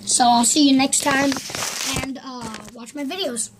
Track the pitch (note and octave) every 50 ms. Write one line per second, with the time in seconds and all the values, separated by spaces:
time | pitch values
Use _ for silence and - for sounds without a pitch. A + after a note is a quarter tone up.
0 | - - - - B3+ A#3+ A#3+ A#3 A#3+ - - D#4 C#4+ C#4 C4+ C4 C4+ C#4 - -
1 | - C#4+ C4+ C4+ C#4 C#4 C4 C4+ - - - - - - - - - C4 C4+ C4
2 | C4 C4+ B3+ C#4 C4+ C4 B3+ B3 A#3 A3+ A3 A3 G#3+ G#3+ A#3+ A#3 A#3+ A#3 - D4
3 | C#4+ C4 F4+ F#4+ F#4 C#4 A#3+ A3+ - - -